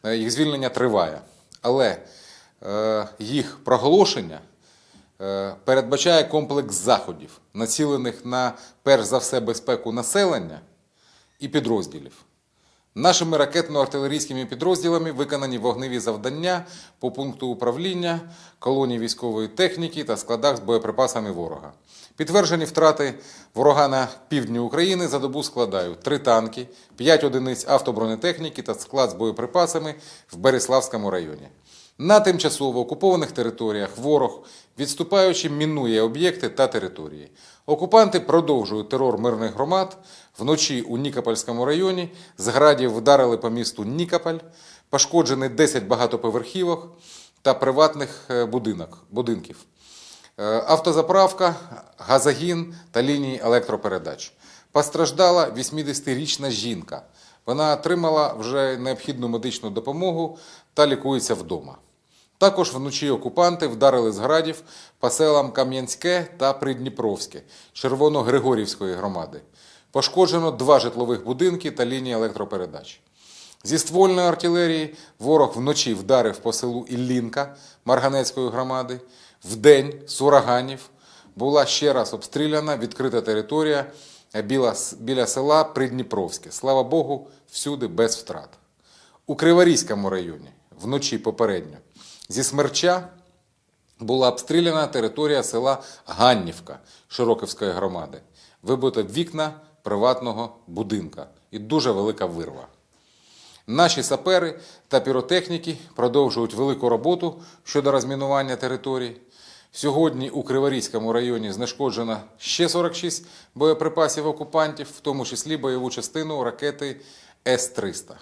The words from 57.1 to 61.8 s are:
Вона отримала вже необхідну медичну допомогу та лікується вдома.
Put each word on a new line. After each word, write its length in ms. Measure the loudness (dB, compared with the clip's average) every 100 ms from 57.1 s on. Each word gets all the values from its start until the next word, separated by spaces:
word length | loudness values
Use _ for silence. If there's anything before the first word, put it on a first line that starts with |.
| _ -20 _ -6
Вона 280 | 0 0
отримала 580 | 0 0 0 2 2 0
вже 440 | -2 -4 -2 -2 -2
необхідну 520 | -4 -6 -6 -6 -4
медичну 420 | -4 -4 -6 -8
допомогу 680 | -6 -6 -4 -2 -2 -4 -8 -20 -20 _
та 120 | 2 4
лікується 480 | 2 0 -2 0
вдома. 420 | -4 -4 -8 -8 -20